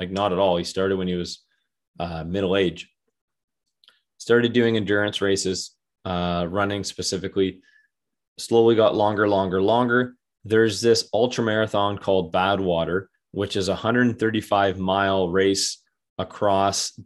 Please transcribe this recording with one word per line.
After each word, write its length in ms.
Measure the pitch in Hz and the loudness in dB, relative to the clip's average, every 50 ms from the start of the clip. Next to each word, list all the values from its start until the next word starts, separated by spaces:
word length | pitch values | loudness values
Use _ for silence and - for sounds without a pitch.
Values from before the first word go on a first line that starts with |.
like, 100 | 92 90 | -10 -6
not 220 | 95 95 101 101 90 | -4 -2 -2 0 0
at 80 | 90 | 2
all. 160 | 98 95 87 | 2 2 2
He 80 | 87 87 | 0 -2
started 320 | - - 95 95 98 98 | -4 -4 -2 -2 -2 -2
when 100 | 95 92 | -2 -2
he 80 | 90 90 | -2 -4
was, 300 | 87 87 87 - - _ _ _ _ _ _ _ _ _ _ _ - | -4 -6 -8 -10 -14 _ _ _ _ _ _ _ _ _ _ _ -10
uh, 240 | 85 85 82 80 80 | -8 -8 -8 -8 -8
middle 320 | 85 90 101 98 90 92 | -6 -4 -2 -2 0 2
age. 340 | 98 95 87 80 82 - - _ _ _ _ _ _ _ _ _ _ _ _ _ _ _ _ _ _ _ _ _ _ _ _ _ - | 2 2 0 -2 -6 -12 -20 _ _ _ _ _ _ _ _ _ _ _ _ _ _ _ _ _ _ _ _ _ _ _ _ _ -10
Started 340 | - - 117 120 120 117 110 | -2 2 2 2 2 2 2
doing 240 | 123 117 117 113 | 2 2 2 2
endurance 440 | 110 101 92 104 104 104 104 101 - | 0 0 0 0 0 0 -2 -2 -2
races, 560 | 101 98 98 95 - 95 92 90 - - - _ _ _ _ _ - | 0 0 0 0 0 -2 -4 -4 -8 -12 -16 _ _ _ _ _ -8
uh, 440 | 95 90 87 87 87 87 87 87 85 | -6 -4 -4 -2 -2 -2 -2 -2 -2
running 320 | 87 101 101 101 101 101 92 | -2 -2 -2 -2 -2 -4 -6
specifically. 800 | - - - 90 - - 92 82 95 - 98 98 95 95 - _ _ _ _ _ _ _ _ _ _ _ _ _ _ _ - | -8 -10 -8 -6 -6 -6 -6 -6 -4 -2 -2 -2 -2 -2 -6 _ _ _ _ _ _ _ _ _ _ _ _ _ _ _ -16
Slowly 360 | - - 113 117 113 117 117 | -4 0 2 4 6 6 6
got 220 | 107 110 104 - | 6 4 4 4
longer, 320 | 104 104 104 107 101 107 104 | 2 2 0 2 0 0 2
longer, 340 | 104 98 98 95 90 92 95 | 2 2 0 0 0 0 2
longer. 540 | 104 113 120 123 120 120 123 123 123 - _ _ _ _ _ - | 2 2 2 2 2 2 0 0 -2 -6 _ _ _ _ _ -4
There's 380 | 101 110 110 113 113 101 95 113 | 0 2 4 4 4 2 2 2
this 260 | 117 113 110 - - - | 4 4 2 2 -2 0
ultra 280 | 104 117 123 - - 117 | 0 0 0 0 -2 -2
marathon 520 | 110 107 110 110 107 - 104 101 101 104 | 0 0 0 0 0 0 0 0 0 -2
called 360 | 95 - - 98 95 87 80 82 | -4 -2 0 0 0 0 0 0
Badwater, 760 | 90 92 95 101 95 95 92 85 82 82 80 85 92 95 - _ _ _ _ | 2 2 2 2 2 0 0 0 0 0 -2 -2 -4 -4 -8 _ _ _ _
which 260 | - 90 101 95 - | -6 -6 -6 -4 -2
is 120 | 104 92 92 | -2 -2 -2
a 80 | 92 | -4
hundred 420 | - - 110 117 123 123 120 110 - | -2 -2 0 2 2 2 2 0 0
thirty-five 600 | 110 110 110 107 98 - 107 101 101 98 90 98 | -2 -2 0 -2 -2 0 0 2 2 2 0 -2
mile 520 | 95 92 95 98 98 98 98 98 92 87 | -2 -2 0 0 0 0 0 0 0 0
race 500 | 87 95 95 98 98 98 - - - - _ _ _ _ _ _ _ - | 2 2 2 2 2 0 -2 -4 -6 -10 _ _ _ _ _ _ _ -10
across 720 | 92 - - - 107 101 98 95 98 98 95 - - - - - 107 | -10 -10 -6 -2 0 2 2 2 2 0 0 -2 -6 -8 -10 -14 -10